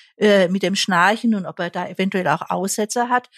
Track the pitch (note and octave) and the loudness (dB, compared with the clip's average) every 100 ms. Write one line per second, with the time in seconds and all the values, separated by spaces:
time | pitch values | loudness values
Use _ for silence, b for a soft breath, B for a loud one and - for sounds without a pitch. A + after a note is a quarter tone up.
0 | b b G#3+ G3+ F3 F#3+ F#3 G3 - F3 | b b 4 4 4 0 -2 -2 0 2
1 | F#3 A3+ A#3 G#3 D#3 - F3 F3+ F3 F3+ | 2 2 0 0 -2 -8 -8 -6 -6 -4
2 | F#3+ F#3+ E3+ D#3 - F3+ F#3+ - G#3+ B3 | -2 0 0 0 -2 -4 -4 -4 -4 -2
3 | A#3+ B3 - | 0 -2 -4